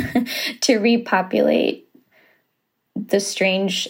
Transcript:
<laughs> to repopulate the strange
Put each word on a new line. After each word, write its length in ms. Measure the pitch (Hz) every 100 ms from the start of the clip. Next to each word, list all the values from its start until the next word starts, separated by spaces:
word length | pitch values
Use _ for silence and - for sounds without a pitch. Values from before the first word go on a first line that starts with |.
| - 247
<laughs> 420 | 240 - - -
to 160 | - 220
repopulate 1120 | 233 233 233 190 185 - - - - - - - _ _ _ _ _ _ _ _ _ 196
the 240 | 202 202
strange 680 | 196 - 190 190 196 185